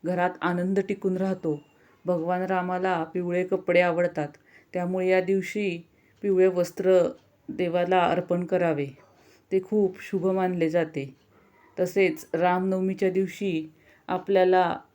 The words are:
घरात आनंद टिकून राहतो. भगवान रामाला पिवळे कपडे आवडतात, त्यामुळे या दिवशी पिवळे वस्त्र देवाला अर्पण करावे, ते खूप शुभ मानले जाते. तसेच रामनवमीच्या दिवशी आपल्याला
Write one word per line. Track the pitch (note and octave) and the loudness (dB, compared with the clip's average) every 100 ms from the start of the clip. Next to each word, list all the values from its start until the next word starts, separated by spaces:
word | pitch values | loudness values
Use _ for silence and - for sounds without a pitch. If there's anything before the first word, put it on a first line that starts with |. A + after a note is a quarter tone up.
घरात | D#3+ F3+ F3+ F3+ | -4 -2 -2 -2
आनंद | F3 F3 F#3 G3 F#3+ | -4 -2 0 -2 -2
टिकून | G3+ F#3+ F#3 | -4 -2 -2
राहतो. | F#3+ F#3 E3 D3 _ _ _ _ | -2 -2 -4 -6 _ _ _ _
भगवान | - F3 E3 F3+ | -4 -2 0 -2
रामाला | F#3 F#3 F3+ F3+ F#3 F3 | 0 -2 -2 -2 0 -2
पिवळे | E3 F3 F3 F3+ | -2 -4 -2 -2
कपडे | F3+ F#3 - F3 | 0 -2 2 2
आवडतात, | F3+ E3+ F3 E3 D3 - _ - _ | 4 2 -2 -2 -8 -10 _ -20 _
त्यामुळे | F3+ F3+ F#3 F#3 | -8 -4 -2 2
या | F#3 | 2
दिवशी | F#3 G3 F3+ G#3+ G3+ E3+ - _ _ _ | 2 -2 -2 -4 -4 -4 -12 _ _ _
पिवळे | G3+ F#3 F#3 | 0 4 4
वस्त्र | F3+ F3 - F#3 F#3 E3 - _ _ - | 4 -4 -2 4 4 4 -2 _ _ -14
देवाला | - F3 F3 F3 F#3 | -4 -2 0 2 2
अर्पण | E3+ E3 F3+ F3 | 4 0 0 -2
करावे, | F3 F#3 E3+ C#3+ C#3 - - _ _ _ _ | 0 0 0 0 -4 -10 -20 _ _ _ _
ते | F#3+ | -2
खूप | F#3 G#3+ F#3+ F#3 | 0 0 0 -2
शुभ | - F#3+ F3+ | -8 -2 0
मानले | F#3+ F#3 F3+ D#3+ | 0 0 0 0
जाते. | E3+ D#3+ D#3 C#3 - _ _ _ _ _ - | 0 -2 -6 -10 -14 _ _ _ _ _ -4
तसेच | F3+ G3 F#3 D#3 - | -2 2 2 0 -6
रामनवमीच्या | E3 F3+ F3+ F#3 F#3+ F#3+ F#3 F#3+ | 0 2 2 0 0 -2 0 0
दिवशी | F#3 F#3+ - G3+ D#3+ D#3 _ _ _ - | 0 -4 -4 -4 -4 -8 _ _ _ -8
आपल्याला | F3+ F#3 G3 F3+ F#3 F3 - - | -6 0 4 6 4 4 -2 -10